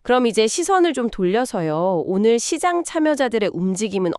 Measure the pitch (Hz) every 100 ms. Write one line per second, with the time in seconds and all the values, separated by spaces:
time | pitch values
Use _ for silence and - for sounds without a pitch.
0 | - 247 240 214 220 - 349 381 339 262
1 | 233 - 180 214 254 202 160 156 180 175
2 | 147 190 220 233 - 330 359 349 330 330
3 | 311 285 254 220 202 - 185 185 214 196
4 | 175